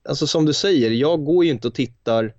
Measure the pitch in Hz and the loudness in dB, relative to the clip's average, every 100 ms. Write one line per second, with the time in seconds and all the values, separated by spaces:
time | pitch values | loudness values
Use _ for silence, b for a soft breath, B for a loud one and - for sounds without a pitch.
0 | - 143 151 170 151 139 196 160 113 117 | -8 -4 -2 0 0 0 0 2 2 0
1 | 147 165 143 180 170 120 117 - 113 - | 0 0 0 2 2 0 -4 -4 -6 -6
2 | 120 113 113 | -2 -2 -2